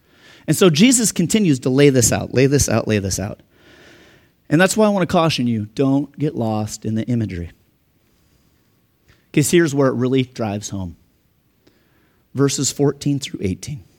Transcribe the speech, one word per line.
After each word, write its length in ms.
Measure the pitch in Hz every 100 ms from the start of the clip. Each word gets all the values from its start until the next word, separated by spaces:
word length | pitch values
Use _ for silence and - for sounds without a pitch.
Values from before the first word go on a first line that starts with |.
| _ _ - - -
And 100 | 156
so 140 | 190
Jesus 420 | 147 240 262 220
continues 480 | - 165 220 190 131
to 100 | 131
lay 180 | 131 143
this 220 | 131 113
out, 240 | 98 92 120
lay 100 | 135
this 240 | 139 -
out, 180 | 110 -
lay 120 | 107
this 180 | 95 98
out. 240 | 95 - _ _ _ - - - _ _ _ _ -
And 140 | 151
that's 160 | 185 214
why 80 | 214
I 40 |
want 200 | 202 170
to 20 |
caution 360 | 185 165 - 120
you, 220 | 113 107
don't 460 | - 139 139 147 -
get 160 | 151 117
lost 500 | 110 107 107 - 110
in 80 |
the 120 | 110 -
imagery. 440 | 120 107 87 87 - _ _ _ _ _ _ _ _ _ _ _ _ _ _ _ _ _
'Cause 180 | 160 147
here's 240 | 175 165
where 140 | 139 135
it 80 | 120
really 260 | 127 131
drives 480 | 123 - 110 104 104
home. 280 | 101 90 80 _ _ _ _ _ _ _ _ _ _ _ _ _ 127
Verses 360 | 139 143 139
fourteen 460 | - 143 147 147 143
through 200 | - -
eighteen. 420 | 95 90 - 139 -